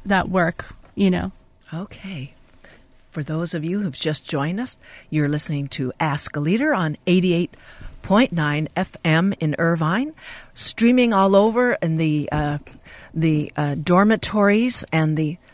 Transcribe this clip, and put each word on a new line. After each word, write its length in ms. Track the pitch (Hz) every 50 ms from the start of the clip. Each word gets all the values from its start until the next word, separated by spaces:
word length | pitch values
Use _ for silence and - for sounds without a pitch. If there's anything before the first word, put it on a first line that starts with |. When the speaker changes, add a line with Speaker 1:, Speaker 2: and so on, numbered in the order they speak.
| -
Speaker 1:
that 240 | 202 202 185 - -
work, 380 | 180 185 170 160 - - - - - - - - -
you 160 | - 202 190
know. 220 | 180 175 - 190 - - _ _ _ _ _ - -
Speaker 2:
Okay. 600 | 160 196 - - - - 190 190 143 131 143 - - - _ - - - - - - _ _ _ - _ _
For 120 | - 160 147
those 320 | 131 156 160 170 165 -
of 100 | 165 151
you 160 | 165 180 208
who've 180 | 208 170 131 -
just 240 | - 156 151 - -
joined 360 | - - 151 139 160 180 202
us, 180 | 254 254 - - - - - - - -
you're 180 | - 151 147 143
listening 400 | 147 147 - - 156 143 139 135
to 220 | - - 135 127 - -
Ask 360 | 160 151 139 151 - - -
a 40 | 147
Leader 360 | 147 160 190 226 285 311 285
on 200 | 196 170 156 147 - - -
eighty-eight 500 | 180 185 180 185 170 170 180 - - - - - - - - - - - -
point 280 | - 190 214 262 285
nine 380 | - 170 151 147 147 151 156 - -
F 200 | 175 190 - - - -
M 300 | 165 156 160 180 196 196 -
in 160 | 160 151 147 -
Irvine, 560 | 165 165 170 160 156 156 175 220 269 311 320 - - - - - - - -
streaming 580 | - - - - - 226 233 247 254 247 233
all 240 | 220 190 196 196 196
over 380 | 196 208 220 220 240 247 247 233 -
in 160 | - 165 160 160
the, 320 | 165 156 151 151 143 -
uh, 280 | - 151 151 147 147 147 - - - - - - - - - -
the, 400 | - 165 156 165 156 151 147 - - -
uh, 180 | 151 147 143 156
dormitories 1040 | 147 - 175 180 202 214 220 220 - - - 214 202 202 202 220 233 254 247 - - -
and 260 | - 160 156 156 156 156
the 200 | 156 151 170 - _ -